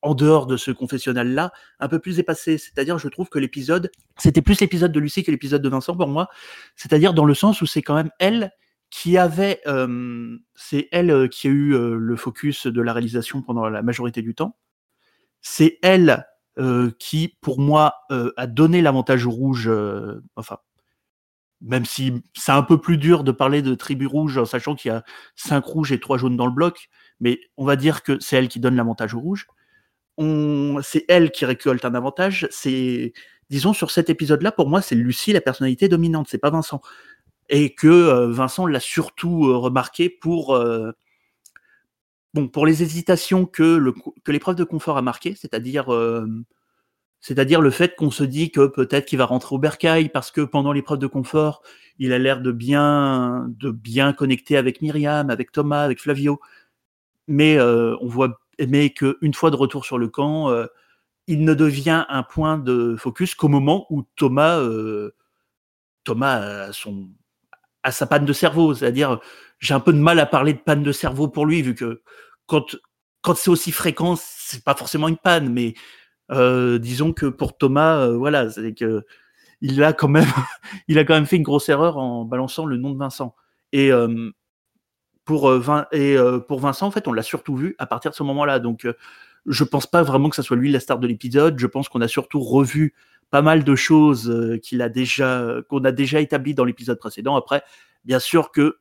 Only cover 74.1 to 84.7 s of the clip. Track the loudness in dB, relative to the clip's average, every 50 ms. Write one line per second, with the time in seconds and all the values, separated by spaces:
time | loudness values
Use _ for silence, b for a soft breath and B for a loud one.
74.1 | -2 -2 -4 -12 -18 -18 -16 -14 -14 -10 _ -4 -4 -2 -4 -6 -4 -2 -2 -2
75.1 | -2 -2 _ 2 2 2 0 -2 -2 -2 -2 -4 -6 B B B B B B B
76.1 | B B _ _ 2 2 4 4 4 2 2 2 0 0 -2 -4 -4 -2 -2 -2
77.1 | -2 -2 -4 -4 -4 -4 -6 -6 -4 _ 0 2 4 4 4 4 4 2 2 0
78.1 | 0 0 0 0 0 0 0 -2 -4 -8 -8 -10 -6 -4 -4 -2 -2 -2 -4 b
79.1 | b b b b b b b b b b -6 -4 2 2 4 2 2 2 2 4
80.1 | 6 6 4 4 2 -2 -4 -4 -8 -18 _ -18 -20 -18 _ 0 2 2 4 4
81.1 | 4 2 4 2 2 0 2 2 0 0 2 2 2 2 2 0 0 -2 -6 -6
82.1 | -6 -6 -8 -6 -4 -4 -4 -6 -6 -8 -6 -6 -4 -4 -4 -6 -6 -6 -8 -8
83.1 | -8 -8 -10 -10 _ _ _ _ _ _ _ _ 0 2 4 6 6 4 4 2
84.1 | -2 -4 -6 -10 -14 _ _ _ _ _ _ _